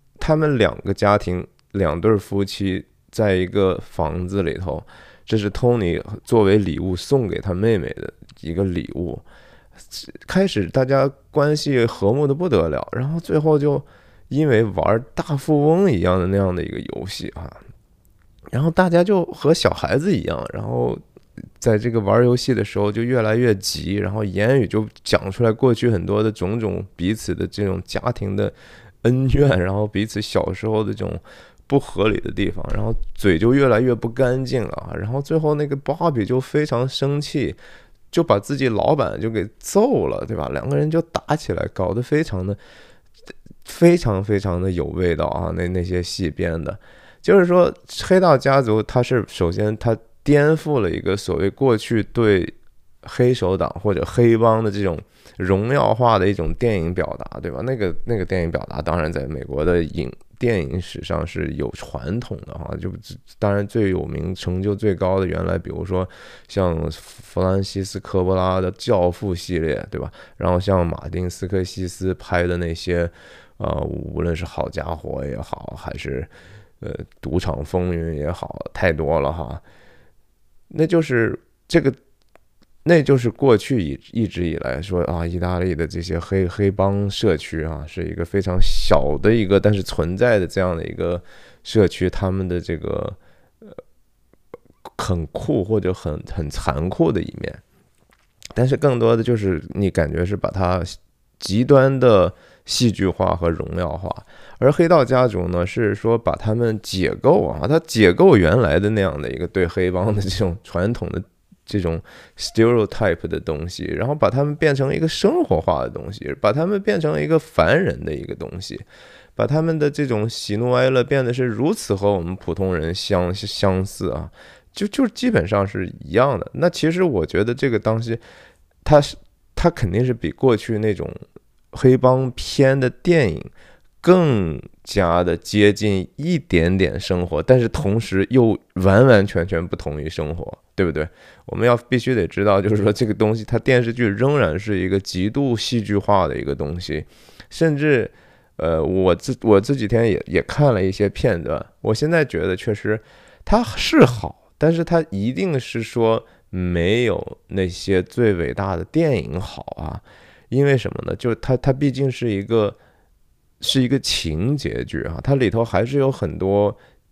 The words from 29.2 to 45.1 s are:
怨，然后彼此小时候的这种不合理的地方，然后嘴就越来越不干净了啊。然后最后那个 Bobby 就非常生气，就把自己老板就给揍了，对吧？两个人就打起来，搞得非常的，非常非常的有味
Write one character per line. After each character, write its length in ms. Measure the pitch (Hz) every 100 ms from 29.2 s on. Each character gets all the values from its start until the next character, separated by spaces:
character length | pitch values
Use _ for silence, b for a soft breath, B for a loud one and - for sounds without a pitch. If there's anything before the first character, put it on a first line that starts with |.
| 135
怨， 180 | 139 143 90
然 140 | 90
后 120 | 98 104
彼 180 | 98
此 160 | 110 101
小 320 | 107 98 -
时 140 | 95 110
候 160 | 110
的 100 | 104
这 120 | 101
种 140 | 95 82 B B B B -
不 120 | 139
合 300 | - 87 95
理 120 | 101
的 100 | -
地 200 | - 92
方， 140 | - -
然 100 | -
后 100 | 110 113 -
嘴 240 | - 101 82
就 140 | 110
越 160 | 135 139
来 120 | 110
越 140 | 127
不 140 | 117 117
干 360 | 113 127 131
净 180 | 127 127
了 80 | 104 - -
啊。 60 | 80
然 140 | 101
后 100 | 131
最 160 | 139 160
后 180 | 156
那 120 | 147 147
个 100 | 139
Bobby 480 | - 151 165 131
就 160 | 98 123
非 240 | 131 151
常 240 | 151 120 131
生 320 | - 139 143
气， 340 | 147 151 98 - B B B B -
就 120 | -
把 160 | 165 101
自 180 | - 143
己 120 | 131
老 260 | 104 -
板 260 | 151 101 50
就 80 | 110
给 200 | 110 98 -
揍 480 | - 196 240 190 76
了， 180 | 50 -
对 100 | 110
吧？ 120 | 69
两 160 | 67 -
个 80 | 143
人 140 | 151
就 100 | 165
打 320 | 165 - -
起 180 | 151 -
来， 160 | 92 -
搞 200 | - 92
得 80 | 101
非 220 | 127 147
常 240 | 160 95 92
的， 100 | 101 B B B B B _ - - - -
非 320 | - - 170 175
常 260 | 123 98
非 160 | 101 101
常 240 | 98 87
的 80 | 92
有 140 | 85
味 300 | 71 82 90